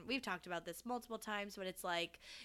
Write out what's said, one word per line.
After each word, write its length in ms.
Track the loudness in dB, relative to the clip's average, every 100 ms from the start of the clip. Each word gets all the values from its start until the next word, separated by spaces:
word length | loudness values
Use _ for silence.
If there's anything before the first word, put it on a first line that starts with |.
| 0
we've 160 | 2
talked 240 | 2 0 0
about 180 | -2
this 220 | 0 -4 -2
multiple 320 | -2 0 -4
times, 380 | 0 0 0 -2
but 100 | -2
it's 160 | 0
like, 380 | 2 4 4 -2 -12 -12